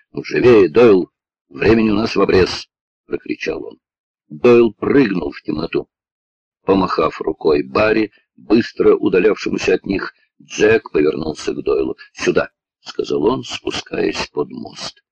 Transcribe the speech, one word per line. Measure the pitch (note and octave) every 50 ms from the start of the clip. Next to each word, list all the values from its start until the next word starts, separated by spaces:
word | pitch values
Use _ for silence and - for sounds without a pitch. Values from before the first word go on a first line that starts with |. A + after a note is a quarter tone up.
| _ _
«Ну, | - - -
живее, | - D2+ D2+ F2 B2 A#2+ G#2 F#2
Дойл! | D#2+ D2 A2+ B2 A2+ G2 F2+ D#2 - _ _ _ _ _ _ _
Времени | _ - F2+ F2 G2+ A2+ A#2 A2 A2
у | G2+
нас | G#2 A2+ - -
в | F#2+
обрез!» | G2 - - F#2+ F2 - - - - - _ _ _ _ _ _ _
прокричал | - - - - - - - - - - D2+ -
он. | - - - _ _ _ _ _ _ _ _ _ _
Дойл | A2 - - B2 A#2+ A#2+ A#2 A2 -
прыгнул | _ A2 G#2 A2+ C#3+ C3 G2 F#2 F2 D2+ C#2+
в | - - -
темноту. | - D2+ D2+ - - - D2 - - _ _ _ _ _ _ _ _ _ _ _ _ _ _ _
Помахав | - G2 G2 F#2 - - - D#2+ - - -
рукой | - D#2+ D#2 - - D#2+ D2+ D2
Барри, | C2+ C2 - G#2 G#2+ A2 A2 A2 G#2+ - _ _ _ _ _
быстро | _ B1 - G#2+ A#2 A2 - - - - G#2+ F#2
удалявшемуся | - - G2 F#2 F#2 F#2+ G#2+ F#2 - - G#2+ G#2 F#2+ - G2+ F#2+
от | - -
них, | - G2 F2+ - - - _ _ _ _ _
Джек | D2 D2 - - G2+ G#2+ A2+ G#3+ - -
повернулся | - D#2+ D2 D2+ - D2 D#2 D#2 D2 - - - -
к | C#2+
Дойлу. | B1+ C2+ C2+ C#2 C2+ B1+ - - - - _
«Сюда!» | - - F2+ D#2+ D#2 C#2+ - _ _ _ _ _ _ _
сказал | - - - - - C#2+ C#2+ D2+
он, | G#2+ C3+ C3 A#2+
спускаясь | - - - - - - - - - - - - - - - -
под | - _ D2 - -
мост. | - - - - - - - - - _ _ _